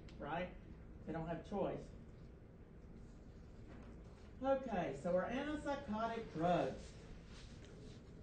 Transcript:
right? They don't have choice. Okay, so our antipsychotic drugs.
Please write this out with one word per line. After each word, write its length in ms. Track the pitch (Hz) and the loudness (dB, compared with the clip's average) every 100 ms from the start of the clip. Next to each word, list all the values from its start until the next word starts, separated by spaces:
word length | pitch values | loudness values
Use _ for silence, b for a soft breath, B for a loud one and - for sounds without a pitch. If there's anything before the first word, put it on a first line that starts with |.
| - - | -8 -6
right? 300 | 147 165 180 - - - - - - | -2 0 0 -4 -10 -10 -10 -8 -4
They 60 | |
don't 160 | 160 165 | -2 0
have 200 | 170 - | -2 0
choice. 320 | 196 165 - - - - - - - - - - - - - - - - - - - - - - - - - - - | 2 2 2 -4 -10 -12 -12 -12 -12 -14 -14 -14 -14 -12 -12 -12 -12 -12 -12 -12 -12 -10 -10 -10 -10 -10 -12 -12 2
Okay, 520 | 262 262 247 196 156 - | 6 6 6 4 4 2
so 120 | 175 180 | 6 6
our 140 | 196 | 6
antipsychotic 1000 | 254 294 302 285 277 208 214 226 226 - | 2 2 2 2 2 2 2 2 2 -2
drugs. 540 | 156 170 170 131 - - - - - - - - - - - - - - - | 4 8 8 6 0 -6 -10 -10 -10 -10 -10 -10 -10 -12 -12 -10 -12 -12 -12